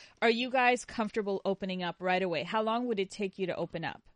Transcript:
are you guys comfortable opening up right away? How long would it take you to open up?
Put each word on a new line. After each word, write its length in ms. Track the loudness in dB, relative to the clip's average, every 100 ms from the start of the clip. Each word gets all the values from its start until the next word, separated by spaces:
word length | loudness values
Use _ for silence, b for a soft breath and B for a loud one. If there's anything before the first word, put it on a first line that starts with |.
| B _
are 80 | 2
you 200 | 2 2
guys 340 | 4 4 4
comfortable 560 | 0 -4 -2 -2 -2 -2
opening 380 | -2 -2 -4 -4
up 140 | -4 -2
right 220 | 2 2
away? 200 | 2 0
How 200 | 0 0
long 240 | 0 0 0
would 140 | 0
it 100 | -2
take 280 | -4 -6 -2
you 80 | -4
to 100 | -2
open 280 | -4 -6
up? 180 | -8 -8 -16